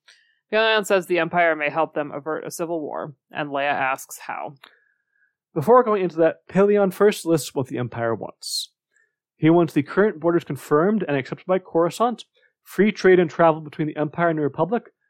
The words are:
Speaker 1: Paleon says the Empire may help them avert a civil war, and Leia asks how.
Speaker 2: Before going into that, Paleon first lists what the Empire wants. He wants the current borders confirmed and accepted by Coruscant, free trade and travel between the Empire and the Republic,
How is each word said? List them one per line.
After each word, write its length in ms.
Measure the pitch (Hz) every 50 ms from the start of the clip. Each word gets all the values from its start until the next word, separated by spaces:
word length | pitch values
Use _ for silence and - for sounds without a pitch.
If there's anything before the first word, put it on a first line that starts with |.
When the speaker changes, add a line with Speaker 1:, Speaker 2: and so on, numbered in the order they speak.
| _ _ _ _ _ _ _ _ _ _ -
Speaker 1:
Paleon 340 | 214 220 220 220 214 202
says 200 | - 208 190 175
the 120 | - 180 170
Empire 380 | 165 165 - 175 175 165 160
may 120 | 156 147 147
help 260 | 139 165 156 151 -
them 180 | 160 147 147 -
avert 340 | 143 135 160 156 - -
a 40 | -
civil 300 | - - 175 160 170 165
war, 340 | 151 - - - 90 151 139 _ _ _ -
and 180 | 135 151 147
Leia 220 | 139 139 139 143 143
asks 460 | - 135 131 135 - - - - -
how. 360 | - - - - - - 143 135 - - _ _ _ _ _ _ _ _ _ _ _ _ _ _ _ _ _
Speaker 2:
Before 300 | 165 139 208 240 254 226
going 200 | 220 214 202 185
into 140 | 175 -
that, 300 | 160 165 160 - - _ -
Paleon 440 | - 180 202 202 208 208 202 190 180
first 340 | - 202 208 190 - -
lists 280 | 165 165 156 - - -
what 100 | 143 127
the 120 | - - 123
Empire 360 | 123 117 - 120 117 117 113
wants. 560 | 101 - - - _ - - - - - - _ _ _ _ _ _ _ _ _ _ _ _ _
He 140 | _ 156 156
wants 220 | 165 175 170 156 -
the 80 | 151 135
current 380 | - - 185 202 220 - 156
borders 240 | 151 170 170 170 -
confirmed 600 | - 151 131 - - 147 147 165 196 220 214 180
and 100 | - 143
accepted 300 | 139 131 - 156 - -
by 120 | - 185 190
Coruscant, 640 | 185 - - 165 170 170 - - 220 247 233 - - _ _ _ _ _ _ _ _
free 300 | - - - 190 214 202
trade 260 | - - 185 185 180
and 100 | 180 156
travel 320 | - - 170 165 156 160
between 280 | 156 147 - - 160 151
the 80 | 151
Empire 320 | - 151 151 - - 170 170
and 100 | 160 156
the 40 | 151
Republic, 480 | 139 135 - 160 175 233 226 - - _ _ _ _